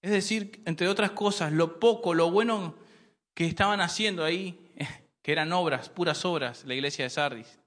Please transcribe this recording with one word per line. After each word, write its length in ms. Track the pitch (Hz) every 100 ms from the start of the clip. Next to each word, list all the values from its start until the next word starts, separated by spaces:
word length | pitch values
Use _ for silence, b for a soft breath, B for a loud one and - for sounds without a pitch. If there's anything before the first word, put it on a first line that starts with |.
Es 100 | 175
decir, 500 | 208 190 220 202 - -
entre 240 | 160 180
otras 220 | 196 202
cosas, 420 | 196 208 202 156
lo 260 | 156 165 -
poco, 340 | 233 226 185
lo 160 | 165 165
bueno 460 | 190 233 214 175 156 B B B B _
que 120 | - 170
estaban 340 | - 202 202
haciendo 460 | 175 - 214 185 156
ahí, 440 | 175 190 175 - -
<laughs> 460 | 147 - _ _
que 100 | -
eran 220 | 160 156
obras, 340 | 180 170 131 -
puras 380 | - 175 147 185
obras, 400 | 165 127 120 139
la 80 |
iglesia 320 | 127 139 143 131
de 40 |
Sardis. 500 | 156 147 120 110 -